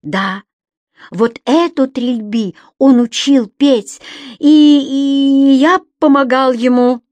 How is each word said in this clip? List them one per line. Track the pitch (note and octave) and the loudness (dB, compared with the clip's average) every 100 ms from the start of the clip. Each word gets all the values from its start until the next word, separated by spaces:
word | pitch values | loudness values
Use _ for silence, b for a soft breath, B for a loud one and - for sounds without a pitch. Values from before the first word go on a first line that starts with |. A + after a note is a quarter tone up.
Да, | D3 F#3+ G3 G3 _ _ _ _ _ b b | -8 -8 -6 -10 _ _ _ _ _ b b
вот | F3 A#3 A#3 - | -4 -4 -4 -2
эту | D4 E4+ E4+ C4 | 0 0 -2 -4
Трильби | C4+ A#3+ A#3+ G#3 A3+ G3+ b b _ | -4 -6 -6 -6 -6 -6 b b _
он | C4+ B3 | 2 2
учил | A#3+ - - C#4 G#3+ | 0 -4 -2 0 -2
петь, | _ C#4+ B3 - - B B C4+ A#3 | _ 0 0 -4 -20 B B -20 -4
и, | C#4+ | 2
и | D4+ D4 D4 C4+ C4+ C#4 C#4 C#4 C4+ C#4 C4+ | 4 4 4 0 -4 -2 -2 0 2 2 2
я | D4 F#4 _ _ | 2 0 _ _
помогал | D#4 C#4 C4+ B3+ C4 | 0 2 0 0 0
ему. | B3 B3 B3 B3 B3 _ | 0 0 0 0 -2 _